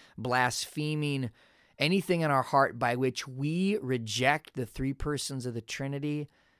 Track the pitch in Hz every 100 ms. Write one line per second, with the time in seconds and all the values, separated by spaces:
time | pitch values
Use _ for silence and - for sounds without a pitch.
0 | - - 120 123 127 - - 151 151 151
1 | 147 139 123 - _ _ _ - 147 190
2 | 180 170 156 135 - 139 135 117 123 123
3 | 131 - 131 131 147 170 196 208 127 127
4 | 113 107 131 151 - 131 117 - 135 139
5 | 147 143 - 135 123 113 110 - 139 139
6 | 147 147 143 _ _